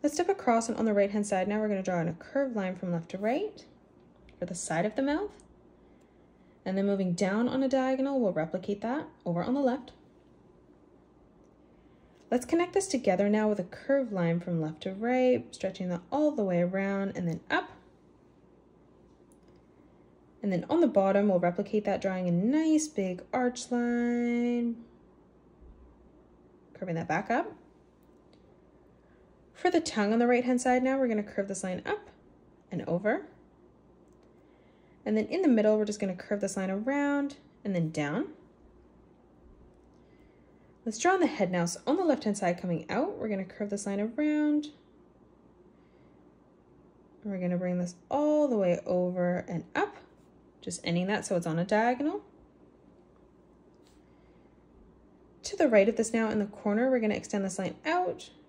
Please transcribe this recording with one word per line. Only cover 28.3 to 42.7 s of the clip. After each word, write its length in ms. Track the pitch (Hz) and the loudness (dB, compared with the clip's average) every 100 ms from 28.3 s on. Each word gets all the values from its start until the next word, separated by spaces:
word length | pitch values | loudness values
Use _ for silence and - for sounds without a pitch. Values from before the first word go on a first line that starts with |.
| - - - - _ - _ _ - _ _ - | -20 -20 -20 -20 _ -20 _ _ -20 _ _ -20
For 160 | - 359 | -2 2
the 100 | 349 | 2
tongue 320 | 320 226 202 | 0 0 2
on 60 | 226 | 4
the 80 | 240 | 4
right-hand 340 | 247 247 247 | 4 4 2
side 220 | 254 254 | 4 4
now, 160 | 254 269 | 4 2
we're 100 | 254 | 2
gonna 140 | 214 | 0
curve 260 | 208 - 196 | -2 -4 -4
this 160 | 190 | -4
line 200 | 185 180 - | -6 -6 -6
up 240 | 214 - - - - - - _ | -8 -8 -20 -20 -20 -20 -20 _
and 120 | 180 - | -8 -2
over. 400 | 175 208 302 - - - _ - _ _ - - - - - - _ - _ - - - | -2 0 -2 -4 -20 -20 _ -20 _ _ -20 -20 -20 -20 -20 -20 _ -20 _ -20 -10 0
And 100 | 214 | 0
then 120 | 220 | 0
in 160 | 359 | 2
the 40 | 359 | 4
middle, 300 | 220 214 214 | 6 6 4
we're 80 | 214 | 0
just 140 | 208 | -2
gonna 160 | 196 180 | -4 -6
curve 260 | - 202 | -6 -4
this 160 | 202 196 | -2 -2
line 140 | 190 | -4
around 640 | 190 226 285 285 285 285 - - _ | -2 -2 0 0 0 -2 -8 -20 _
and 120 | 202 180 | -4 -2
then 160 | 160 | -2
down. 380 | 165 147 226 370 - - - - - - - - - - - - - - - - - - - - - - - - - | -2 -2 -2 -6 -10 -20 -20 -20 -20 -20 -20 -20 -20 -20 -20 -20 -20 -20 -20 -20 -20 -20 -20 -20 -20 -20 -20 -20 -12
Let's 140 | 233 220 | -10 0
draw 160 | 349 | 2
on 60 | 381 | 4
the 80 | 311 | 2
head 240 | - 185 | 2 0
now. 140 | 180 170 | 2 0
So 140 | - - | -2 0
on 120 | 320 | 2
the 60 | |
left-hand 360 | 349 262 214 202 | 4 2 0 -2
side 200 | 180 175 | -2 -2
coming 300 | 185 | -2